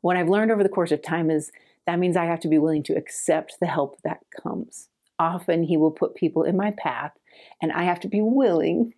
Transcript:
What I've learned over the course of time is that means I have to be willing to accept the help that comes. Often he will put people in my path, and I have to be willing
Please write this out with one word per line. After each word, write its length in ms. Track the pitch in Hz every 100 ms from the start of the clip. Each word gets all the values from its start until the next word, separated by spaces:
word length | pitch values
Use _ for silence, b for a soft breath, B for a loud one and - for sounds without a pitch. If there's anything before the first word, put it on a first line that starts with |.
What 160 | 175 180
I've 120 | 165
learned 220 | 202 220
over 120 | 220
the 60 | 196
course 220 | 196 170
of 100 | 151
time 280 | 156 170 160
is 220 | 156 151 b b b -
that 120 | 175
means 180 | 180 175
I 80 | 170
have 160 | 165
to 80 | 165
be 100 | 156
willing 240 | 156 151
to 140 | 147 151
accept 600 | 156 - - 160 - -
the 60 | 175
help 340 | 147 139 -
that 160 | 160 160 _ -
comes. 460 | - - - - - _ _ -
Often 460 | 165 175 - 170
he 140 | 160 165
will 120 | 156
put 240 | 156 156
people 300 | - 165 156
in 120 | 156 185
my 160 | 208
path, 420 | 208 156 123 151 _ B B B B
and 100 | 160
I 120 | -
have 180 | 175 175
to 80 | 196
be 120 | 208
willing 720 | 214 262 254 165 165 170 233